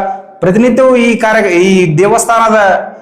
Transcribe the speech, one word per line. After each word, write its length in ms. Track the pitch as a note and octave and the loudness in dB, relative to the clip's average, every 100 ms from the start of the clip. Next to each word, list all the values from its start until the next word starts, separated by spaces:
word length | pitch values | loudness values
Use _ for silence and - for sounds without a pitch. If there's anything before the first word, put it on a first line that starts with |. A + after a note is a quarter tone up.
| F#3 - - - | -2 -8 -14 -6
ಪ್ರತಿನಿತ್ಯವೂ 560 | F3 G3+ B3 A#3 C4 B3+ | -2 0 0 2 2 2
ಈ 180 | A#3 | 0
ಕಾರ್ಯ, 340 | A3 A3 A3 G3+ | 0 0 0 0
ಈ 500 | F3 F#3+ F#3+ F3 D3+ | 0 2 2 0 0
ದೇವಸ್ಥಾನದ 600 | G3+ A3+ A3+ A#3 A3+ G#3+ G3 - - - | 0 0 0 0 0 2 2 0 -6 -16